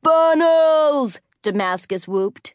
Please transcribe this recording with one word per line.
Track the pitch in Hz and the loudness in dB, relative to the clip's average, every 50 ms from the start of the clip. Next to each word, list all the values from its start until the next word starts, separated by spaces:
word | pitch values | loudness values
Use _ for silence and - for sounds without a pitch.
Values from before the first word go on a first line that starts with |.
"Funnels!" | _ 330 320 320 330 330 320 311 339 330 330 330 320 320 311 311 311 294 294 285 262 214 175 - _ _ _ _ | _ 2 2 4 4 2 2 2 2 2 4 4 4 2 2 2 2 0 0 -2 -4 -4 -8 -14 _ _ _ _
Damascus | - 214 190 208 196 185 180 185 - _ 196 185 - | -8 -6 -4 -4 -4 -4 -6 -6 -8 _ -10 -10 -8
whooped. | - 196 196 190 202 247 - _ - _ | -6 -4 -4 -4 -4 -6 -10 _ -20 _